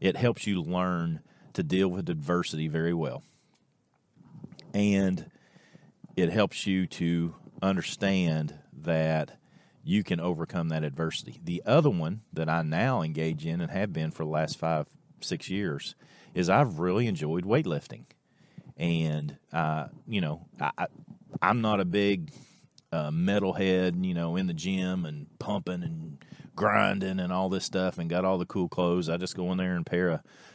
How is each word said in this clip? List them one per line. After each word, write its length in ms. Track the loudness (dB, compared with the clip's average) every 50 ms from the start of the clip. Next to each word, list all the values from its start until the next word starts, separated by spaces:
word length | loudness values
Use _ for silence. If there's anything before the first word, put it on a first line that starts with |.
it 160 | 2 2 2
helps 300 | 4 2 2 2 0 0
you 140 | 0 0 0
learn 600 | 0 0 0 0 0 0 0 0 0 -2 -4 -4 -8 _ _ _ -20 -8
to 100 | -4 -4
deal 260 | -2 2 2 4 4 2
with 220 | 0 -2 -2 -2
adversity 580 | -4 -2 0 0 2 2 0 0 -2 -2 -2 0
very 240 | 0 0 0 2
well. 300 | 0 0 -2 -4 -4 -8 -12 -18 _ _ _ _ _ _ _ _ _ _ _ _ _ _ _ _ _ -20 -20 -20 -20 -20 -20 -20 -20 -20 -12 -4 0
And 560 | 2 2 4 4 4 2 2 0 -2 -4 -10 -18 _ _ _ -20 -20 -20 -20 -20 -20 -20 -20 _ _ -20 -6 -2
it 140 | 0 0 2
helps 360 | 4 2 2 2 0 -4 -2
you 200 | 0 2 2 2
to 480 | 0 -2 -2 0 2 2 2 0 -2 -4 -8 -18 -20 -6 -2
understand 960 | 0 0 2 0 -2 -4 -4 -2 0 2 2 4 4 2 2 0 0 -4 -6 -12 -20 _
that 680 | -18 -8 -2 0 2 2 2 2 2 0 0 -4 -8 -18 _ _ -20 -20 _ _ _ _ -2
you 180 | 0 2 2
can 160 | 2 2 0 0
overcome 500 | 0 -2 -2 -2 -4 -4 -4 -2 -2 0
that 120 | 0 -2
adversity. 580 | -2 -2 -2 -4 -4 -4 -4 -6 -10 -12 -16 -12 -8
The 180 | -6 -6 -4 0
other 260 | 4 4 6 6 4
one 320 | 2 2 -2 -2 -4 -6 -10 _
that 160 | -6 -4 0 0
I 140 | 0 0
now 400 | 0 0 0 0 2 2 0 0
engage 440 | -2 -2 -2 -2 0 0 -2 -2 -4
in 140 | -4 -2 -2
and 100 | -4 -2
have 220 | -2 -2 -2 -2
been 180 | -2 -4 -4 -4
for 140 | -4 -4 -4
the 60 | -2
last 280 | 0 0 0 -2 -2 -2
five, 300 | -2 0 0 0 -2 -4 _ _ _ _ -18 -12
six 280 | -8 -6 -6 -6 -6 -4
years 460 | -4 -2 -2 -2 -4 -6 -8 -10 -14 _ -20 -20 -20 -20 -18 -6 -2
is 160 | 0 2 4
I've 300 | 6 4 4 2 0 0
really 260 | 0 0 2 2 0
enjoyed 380 | 0 -2 -2 -2 -2 -2 -2 0
weightlifting. 600 | 2 2 2 2 0 -2 -4 -4 -8 -14 -16 -16 -20 -20 _ _ _ _ _ _ _ _ -20 -20 -16 -8
And, 600 | -2 0 0 2 2 2 0 0 -2 -4 -6 -8 -12 _ _
uh, 340 | -4 -2 0 0 0 -2 -4 -8 -12 -16 -8
you 140 | -4 -2 -2
know, 260 | -2 -2 -4 -6 -10 -14 -8 -4
I, 100 | -4 -4 -2
I, 100 | -4 -6 -6 -8 -12 -20 -20 -20 -20 -14 -12 -4 0
I'm 220 | 2 2 4 4
not 180 | 2 2 2 2
a 60 | 2
big, 460 | 2 2 4 4 4 4 2 -2 -6 -12 -18 -20 -20 -20 -20 _ _ _ _ -10 -6
uh, 180 | -4 -2 -2 0
metalhead, 960 | 0 2 2 4 4 4 2 2 2 2 2 4 4 4 4 2 2 0 0
you 80 | 0
know, 240 | 0 0 0 0 0
in 120 | 0 0 -2
the 40 |
gym 540 | -2 -2 -2 -2 0 0 0 0 0 -2 -2
and 200 | -4 -6 -10 -12 -14 -14 -10
pumping 440 | -6 -4 -4 -4 -4 -4 -4 -4
and 360 | -4 -4 -6 -6 -8 -10 -12 -14 -18 -20 -20 -20 -20 -12 -2
grinding 640 | 0 2 4 4 4 4 4 2 0 0 -2 -2 -2
and 120 | -2 0
all 160 | 0 0 0 0
this 160 | 0 -2 -2
stuff 320 | -2 -2 0 0 0 -2
and 140 | -4 -4 -2
got 160 | 0 2 2
all 100 | 2 2
the 80 | 0 -2
cool 240 | -2 -2 -2 -2 -2
clothes. 400 | 0 0 2 2 2 2 0 0
I 80 | -2
just 200 | -2 -4 -6 -4
go 140 | -4 -2 -2
in 40 | 0
there 160 | 0 0 0
in 80 | -2 -2
a 40 | -2
pair 260 | -2 0 2 2 2
of 100 | 0 -2 -4 -10 -20 -20 -20 -20